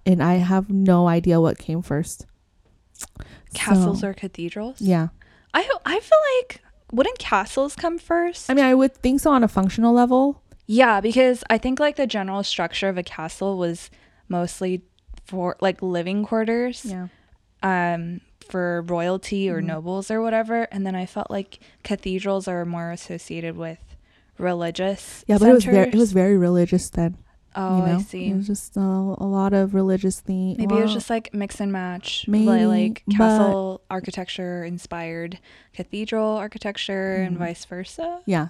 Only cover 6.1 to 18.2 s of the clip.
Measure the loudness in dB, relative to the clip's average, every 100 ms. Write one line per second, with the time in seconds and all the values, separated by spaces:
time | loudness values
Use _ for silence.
6.1 | 4 4 0 -2 -10 _ _ -6 0 0
7.1 | -2 -2 -2 0 -2 -4 -2 -4 -4 -2
8.1 | 0 0 -4 0 2 4 6 4 2 0
9.1 | 2 4 4 4 2 0 2 4 6 4
10.1 | 4 2 -2 _ -16 0 4 6 4 2
11.1 | 4 4 2 0 0 0 0 0 0 -2
12.1 | -2 -4 -4 -4 -4 -4 -2 -2 -2 -6
13.1 | -8 -10 -4 -4 -2 -2 -4 -10 _ _
14.1 | _ -6 -4 -4 -4 -4 -4 -8 _ -20
15.1 | -20 -10 -6 -4 -2 -2 -2 -4 -4 -2
16.1 | -4 -2 -2 -2 -2 -4 -8 -12 -10 -12
17.1 | _ _ _ _ _ -2 0 -2 -4 -6
18.1 | -12